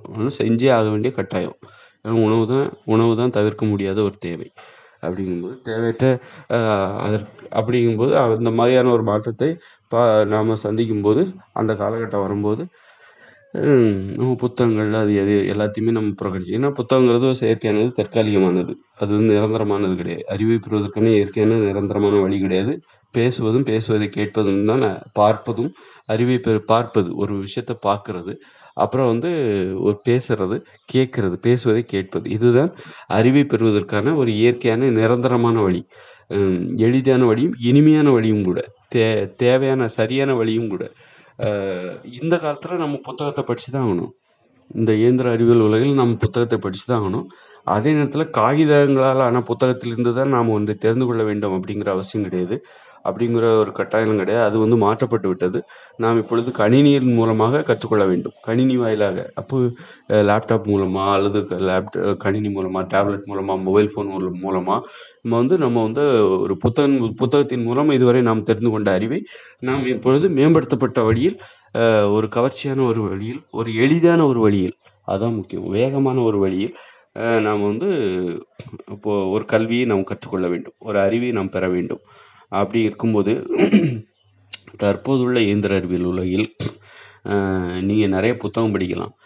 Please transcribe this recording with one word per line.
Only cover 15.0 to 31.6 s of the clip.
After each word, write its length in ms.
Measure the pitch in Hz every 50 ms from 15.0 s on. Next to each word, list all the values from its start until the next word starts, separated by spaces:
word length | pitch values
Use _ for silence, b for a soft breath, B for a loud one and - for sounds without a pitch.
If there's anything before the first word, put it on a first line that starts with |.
| 110 104 104
எது, 380 | 101 98 101 104 101 98 95 98
எல்லாத்தையுமே 380 | 104 107 104 104 110 110 113
நம்ம 220 | 113 110 107 104 95 -
புறக்கணிச்சு. 300 | 98 98 92 95 90 87
ஏன்னா 260 | 98 113 135 143 139
புத்தகங்கிறது 460 | 139 123 117 135 131 127 123 120 120 127
ஒரு 120 | 131 131 120
செயற்கையானது, 520 | 123 110 113 107 - 110 104 104 110 127
தற்காலிகமானது. 840 | 123 - 104 101 - 113 110 107 104 95 95 92 90 92 87 82 - - _ _ _
அது 180 | - - 101 104
வந்து 180 | 104 110 110 104
நிரந்தரமானது 600 | 104 107 107 110 110 107 104 101 98 101 92 92
கிடையாது. 320 | 87 87 87 85 82 -
அறிவை 300 | - 95 95 107 113 117
பெறுவதற்கான 520 | 113 104 - 107 104 104 98 104 110 107 113
இயற்கையான 460 | 113 104 101 101 - 113 107 110 113
நிரந்தரமான 640 | 117 107 101 98 101 101 98 101 104 104 101 101 101
வழி 200 | 98 95 98 98
கிடையாது. 420 | 95 95 92 92 101 120 156 175 - b b b b b -
பேசுவதும் 460 | 123 117 127 123 - 120 110 110 131 139
பேசுவதை 460 | 127 110 110 110 - 113 107 104 101
கேட்பதும் 560 | - 101 104 104 - 113 107 98 98 98 104
தான், 360 | 107 110 131 127 104 92 - - - - 101
பார்ப்பதும் 520 | 104 107 110 107 - - 113 107 120 156 - B B B B B B
அறிவை 300 | B 110 110 123 123 127
பெறு-, 240 | 123 123 113 110 104
பார்ப்பது, 560 | 104 - 113 117 120 117 - 113 95 87 87
ஒரு 220 | 85 101 101 104
விஷயத்தை 540 | 98 98 101 - 127 120 - 117 113 - 101
பார்க்கிறது. 440 | 101 104 - - 101 90 82 92 - - B B B B B B B
அப்புறம் 340 | - 82 101 - 131 135
வந்து 220 | 120 113 120 156 175 175 160 139 113 104 98 90 92 95 95
ஒரு 220 | 92 101 104 104 - 123
பேசுறது, 520 | 120 131 131 - 120 104 95 92 110 - - b b b b
கேட்கிறது, 540 | - - 127 131 127 - - 104 92 87 90
பேசுவதை 440 | - 117 123 123